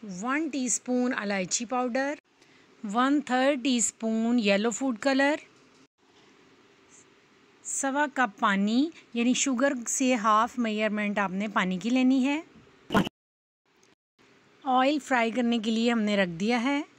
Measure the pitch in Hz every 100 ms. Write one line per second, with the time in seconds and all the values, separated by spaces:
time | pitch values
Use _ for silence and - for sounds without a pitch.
0 | 214 180 220 277 320 285 254 - - 254
1 | 247 262 208 196 185 - 233 254 254 233
2 | 269 302 _ _ _ _ _ _ 214 208
3 | 262 294 - 254 262 294 240 240 214 -
4 | 226 220 226 247 202 196 220 233 269 233
5 | 277 269 277 311 - _ _ _ _ _
6 | _ _ _ _ _ _ _ _ _ -
7 | - _ _ _ _ _ - - 269 269
8 | 294 277 247 202 226 196 202 233 302 -
9 | - 233 240 254 - 247 269 277 226 -
10 | 262 254 214 214 240 - 226 214 214 208
11 | 208 208 196 185 214 208 185 185 190 254
12 | 254 269 254 285 339 - - _ _ -
13 | - _ _ _ _ _ _ _ _ _
14 | _ _ _ _ _ _ 285 254 262 302
15 | - 254 226 220 233 233 214 226 233 233
16 | 208 208 185 165 202 240 240 285 330